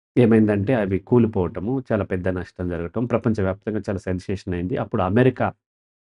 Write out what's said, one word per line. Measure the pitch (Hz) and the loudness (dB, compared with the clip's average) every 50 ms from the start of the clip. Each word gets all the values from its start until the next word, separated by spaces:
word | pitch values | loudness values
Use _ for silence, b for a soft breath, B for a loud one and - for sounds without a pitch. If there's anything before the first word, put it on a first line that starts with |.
| _ _ - 123 | _ _ 2 4
ఏమైందంటే | 120 110 113 110 107 104 104 101 101 120 131 | 4 6 6 6 4 4 2 0 0 0 0
అవి | 110 101 95 98 90 | 0 0 0 -2 -2
కూలిపోవటము, | - - 123 123 117 110 110 98 87 80 - 87 90 117 135 135 131 - | 0 2 4 4 4 4 2 0 -2 -2 -4 -6 -6 -4 -4 -4 -4 -2
చాలా | 117 101 95 | -2 -2 -2
పెద్ద | - 98 92 87 92 | -2 -4 -2 -2 -2
నష్టం | 90 90 85 - _ - 90 90 | -4 -4 -6 -10 _ -8 -6 -6
జరగటం, | 85 82 85 82 - 110 120 | -4 -4 -6 -6 -4 -4 -2
ప్రపంచవ్యాప్తంగా | 117 120 110 - 120 104 101 95 95 92 - - 110 107 104 | -2 -2 0 0 0 0 0 0 -2 -2 -4 -6 -6 -6 -6
చాలా | - 113 98 90 | -4 -6 -6 -6
సెన్సేషన్ | - 92 90 92 - - 95 92 - 92 87 | -4 -4 -6 -6 -4 -6 -8 -6 -6 -6 -4
అయింది. | 87 90 90 - | -4 -4 -4 -4
అప్పుడు | 135 117 - - 107 | -4 -6 -4 -2 -2
అమెరికా | 90 90 101 120 127 131 - - 110 98 - _ _ _ _ _ _ _ _ _ _ | 0 2 4 4 4 4 2 0 -2 -4 -4 _ _ _ _ _ _ _ _ _ _